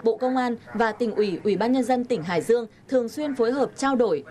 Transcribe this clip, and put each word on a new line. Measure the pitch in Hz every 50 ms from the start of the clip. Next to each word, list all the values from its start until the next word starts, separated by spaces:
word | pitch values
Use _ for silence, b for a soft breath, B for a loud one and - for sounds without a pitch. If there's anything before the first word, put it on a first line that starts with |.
| -
Bộ | 226 220
Công | - 254 254 262
an | 262 247 240 233 - - - -
và | 208 233 220
Tỉnh | 214 - 247 214 202
ủy, | 202 214 196 170 - -
Ủy | 208 190
ban | 185 220 240
Nhân | 262 262 240
dân | 233 254 247 240
tỉnh | - 247 175 151
Hải | 185 - 160
Dương | - - 233 240 226 220 B B B
thường | - 269 254 233 226
xuyên | - 294 302 294 262
phối | 254 226 233
hợp | 262 285 240 - -
trao | - 277 277 269
đổi | 233 240 202 160 143 - -